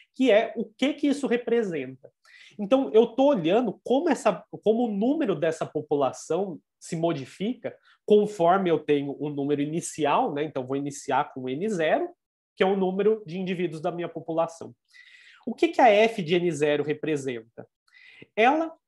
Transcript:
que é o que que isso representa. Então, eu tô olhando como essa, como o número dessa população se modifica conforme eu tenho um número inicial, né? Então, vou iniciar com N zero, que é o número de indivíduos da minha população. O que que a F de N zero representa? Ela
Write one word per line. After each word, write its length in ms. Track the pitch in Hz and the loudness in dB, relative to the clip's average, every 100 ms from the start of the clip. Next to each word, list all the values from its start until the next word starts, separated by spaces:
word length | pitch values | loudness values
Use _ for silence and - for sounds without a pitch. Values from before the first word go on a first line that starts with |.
| _ | _
que 160 | - 262 | 0 4
é 220 | 208 226 - | 4 2 -6
o 80 | |
que 280 | 196 _ 269 | -10 _ -2
que 140 | 285 285 | 0 -2
isso 200 | 277 226 | 0 -2
representa. 840 | 240 240 233 208 156 131 131 - _ _ - - - | -2 0 -2 -2 -6 -8 -14 -20 _ _ -20 -20 -10
Então, 320 | 202 269 262 | 2 2 6
eu 140 | 220 226 | 4 4
tô 200 | 233 269 | 4 2
olhando 540 | 254 156 208 240 - | 4 2 2 0 -6
como 240 | - 254 349 | -2 0 2
essa, 360 | 247 220 175 - 156 | 2 0 -2 -10 -2
como 220 | 202 226 | 0 2
o 80 | 240 | 0
número 420 | 196 233 320 247 | 0 0 0 -2
dessa 300 | 180 165 156 | 0 -2 -2
população 960 | 156 156 143 143 131 - - 165 202 143 _ _ | -6 -6 -4 0 0 -2 -6 -4 -4 -8 _ _
se 180 | - 165 | -10 -2
modifica 800 | 170 147 123 - 208 247 - - _ _ - | -2 -2 -8 -8 -6 -6 -10 -12 _ _ 4
conforme 640 | 208 208 - 170 190 180 | 4 4 2 4 4 4
eu 80 | 156 | 0
tenho 380 | 151 147 139 135 | 2 0 0 -6
um 80 | 147 | -6
número 320 | 143 139 143 | -4 -2 -2
inicial, 760 | 147 165 - - 143 175 247 | -2 -4 -8 -4 0 2 0
né? 80 | 143 | -4
Então, 240 | 156 143 127 | -4 -6 -6
vou 100 | 139 | -6
iniciar 560 | 143 139 - 135 147 | -6 -8 -2 -2 -2
com 160 | 135 127 | -8 -8
N 200 | 135 214 | -6 -4
zero, 400 | 185 156 240 349 - _ _ _ _ | -2 0 0 -2 -10 _ _ _ _
que 60 | |
é 40 | 190 | 0
o 100 | 196 | 2
número 460 | 185 190 202 220 165 | 0 -2 -2 -4 -6
de 120 | 180 | -8
indivíduos 420 | 180 180 175 156 | -6 -4 -4 -4
da 120 | 175 | -8
minha 160 | 170 170 | -6 -10
população. 680 | 165 - 160 165 - 117 - _ - - - - - - | -10 -6 -4 -4 -6 -18 -18 _ -20 -20 -20 -20 -14 -12
O 80 | |
que 140 | 226 - | -2 -2
que 120 | - | 4
a 80 | 254 | 6
F 340 | 202 220 226 | 6 4 0
de 120 | 156 | -2
N 160 | 175 175 | 0 0
zero 320 | 143 147 147 | 0 0 0
representa? 840 | 147 147 151 147 135 120 117 - 120 _ _ _ - - - - | -2 -4 -4 -4 -4 -8 -12 -20 -20 _ _ _ -20 -20 -10 2
Ela 340 | 233 311 320 - | 4 4 -4 -10